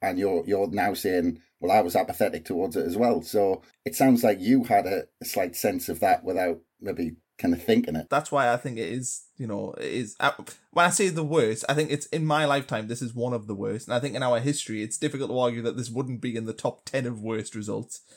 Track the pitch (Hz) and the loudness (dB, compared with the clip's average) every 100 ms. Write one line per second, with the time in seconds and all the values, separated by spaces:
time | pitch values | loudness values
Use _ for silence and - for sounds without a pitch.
0 | 95 90 98 87 - 98 98 98 95 95 | -4 0 0 0 0 0 0 0 0 0
1 | 98 90 85 85 _ - 87 107 87 95 | 0 2 0 -2 _ -6 2 4 4 2
2 | 92 - 101 80 - 90 92 87 85 92 | 0 0 0 -2 -6 -2 -2 -2 -2 2
3 | 120 95 - 107 98 95 _ _ - - | 2 2 0 2 2 2 _ _ -6 2
4 | 135 120 120 98 92 131 117 101 92 95 | 6 6 4 2 4 4 6 2 4 -2
5 | - - - - 90 - 107 95 - 80 | -4 -12 -6 -2 -2 0 -2 -2 -4 0
6 | 98 90 92 92 90 82 _ _ 98 87 | 4 2 2 0 0 -2 _ _ -8 -4
7 | 85 80 _ - 90 85 - 113 120 78 | -6 -8 _ -4 0 0 4 4 4 -2
8 | - 139 151 143 123 120 135 113 90 123 | 0 -2 0 2 2 2 -2 -6 -4 -4
9 | 123 - - - 120 101 101 - - 110 | -6 -10 -12 -10 -6 -4 -6 -6 -4 -4
10 | 110 - 139 - - - _ 170 175 - | -6 -2 -2 -2 -10 -18 _ 2 4 4
11 | 196 160 151 160 113 110 - 143 156 143 | 2 0 0 2 2 0 -2 0 0 -2
12 | - 156 156 151 151 139 135 117 107 120 | -4 -2 2 2 4 2 0 -6 -4 -6
13 | 123 120 120 120 104 101 107 107 - 120 | -6 -4 -2 -4 -4 -6 -4 -6 -2 -2
14 | 143 110 127 120 135 143 - 107 110 - | -2 -2 0 2 2 -2 -4 -6 -6 -4
15 | 151 143 131 127 123 117 117 117 117 117 | -4 -2 -2 2 2 0 -4 -4 -6 -6
16 | 131 113 123 113 113 110 123 - - 135 | -6 -6 -6 -6 -6 -4 -6 -6 -6 -4
17 | 120 113 110 110 104 113 107 104 120 - | -4 -6 -6 -6 -6 -10 -6 -6 -8 -14
18 | _ | _